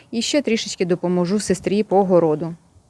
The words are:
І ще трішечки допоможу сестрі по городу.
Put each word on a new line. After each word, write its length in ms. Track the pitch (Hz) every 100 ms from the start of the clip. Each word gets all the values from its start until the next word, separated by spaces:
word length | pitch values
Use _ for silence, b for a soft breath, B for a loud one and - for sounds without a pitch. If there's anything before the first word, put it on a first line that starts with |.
| B
І 120 | 233
ще 200 | - 302
трішечки 420 | 208 220 - -
допоможу 560 | 180 175 175 180 175 208
сестрі 420 | - 185 180 202
по 220 | 214 190
городу. 500 | 190 175 165 151 165 170 _ _